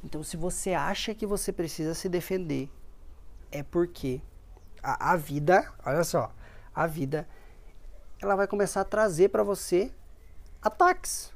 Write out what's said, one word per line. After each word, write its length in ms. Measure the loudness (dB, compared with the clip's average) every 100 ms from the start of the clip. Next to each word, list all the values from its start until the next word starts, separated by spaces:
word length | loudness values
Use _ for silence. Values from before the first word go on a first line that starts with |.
Então, 200 | -6 -8
se 140 | -6 -2
você 380 | -2 0 0
acha 400 | 2 2 0 -4
que 120 | -4 -2
você 260 | 0 -2
precisa 420 | -2 -4 -2 -2
se 140 | -2 0
defender, 640 | -2 0 -2 0 -2 -4 -10 -16 -16 -16 -16 -16 -16 -10
é 120 | -8
porque 580 | -2 2 0 0 -4 -4 -6 -18 -20 -18 -16 -8
a, 300 | -4 0 4
a 40 | 2
vida, 560 | 2 0 6 6 6 -8
olha 200 | -2 2
só, 280 | 2 2 0 -6 -16 -16 -12
a 120 | -2 -2
vida, 400 | 0 -2 -2 -4 -14 -18 -18 -18 -16 -14 -14 -14 -6
ela 160 | 0 2
vai 100 | 4
começar 360 | 4 2 2
a 20 |
trazer 460 | 0 4 4 6 6
pra 120 | 6
você 480 | 2 2 2 2 2 -4 -16 -18 -16 -16 -14 -2
ataques 720 | -2 4 4 4 -2 -8 -8